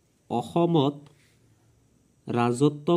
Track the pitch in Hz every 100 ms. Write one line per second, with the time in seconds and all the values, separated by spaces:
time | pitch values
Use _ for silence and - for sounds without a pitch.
0 | _ _ - 117 - 170 170 165 139 147
1 | - _ _ _ _ _ _ _ _ _
2 | _ _ - 131 120 120 147 147 160